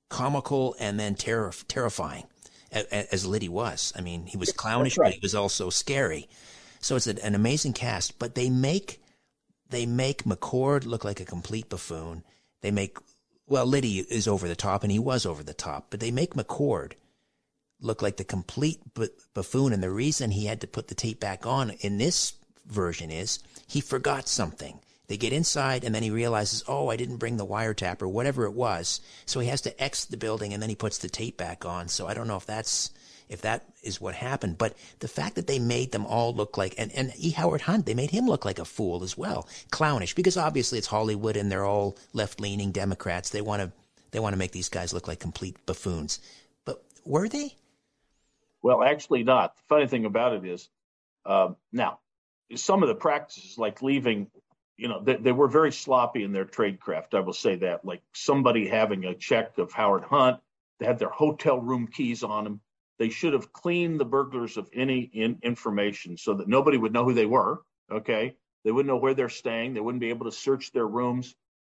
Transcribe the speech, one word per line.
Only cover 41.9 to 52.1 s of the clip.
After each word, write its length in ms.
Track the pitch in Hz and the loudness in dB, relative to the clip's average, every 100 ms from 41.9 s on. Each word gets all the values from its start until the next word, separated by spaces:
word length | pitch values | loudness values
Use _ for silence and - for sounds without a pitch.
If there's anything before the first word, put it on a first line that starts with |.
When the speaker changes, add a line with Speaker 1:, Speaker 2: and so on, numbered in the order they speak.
| 98 - | -2 -8
Speaker 1:
left-leaning 580 | - 104 - 104 101 98 | -4 -4 -4 -6 -2 -2
Democrats. 600 | 95 98 95 - 87 - | -2 -2 -2 -2 -4 -4
They 100 | 107 | -4
wanna, 320 | 104 104 92 - _ _ _ | -2 -2 -4 -8 _ _ _
they 80 | 113 | -4
wanna 160 | 110 95 | 0 0
make 160 | 92 | -2
these 160 | 90 92 | -4 -6
guys 240 | 95 87 | -4 -4
look 160 | 87 - | -6 -6
like 100 | 80 | -8
complete 380 | 85 - 95 - - | -8 -8 -8 -8 -8
buffoons. 540 | 92 98 85 73 - - - _ _ | -6 -4 -4 -4 -8 -10 -20 _ _
But 200 | - - _ _ | -10 -10 _ _
were 240 | - 143 208 | -2 0 0
they? 280 | 285 294 - _ _ _ _ _ _ _ _ _ _ | -2 -6 -10 _ _ _ _ _ _ _ _ _ _
Speaker 2:
Well, 220 | 113 123 | 4 6
actually 400 | 131 151 - 131 | 6 4 2 2
not. 320 | 117 127 - - | 6 6 4 -2
The 60 | - | 2
funny 180 | 151 135 | 4 4
thing 160 | 127 | 2
about 300 | 110 104 123 | 0 2 2
it 100 | 107 | 0
is, 240 | 90 87 - _ _ _ _ _ - | -4 -8 -10 _ _ _ _ _ 2
uh, 220 | 98 92 90 _ | 4 4 0 _
now, 260 | 117 120 - _ | -2 -2 -2 _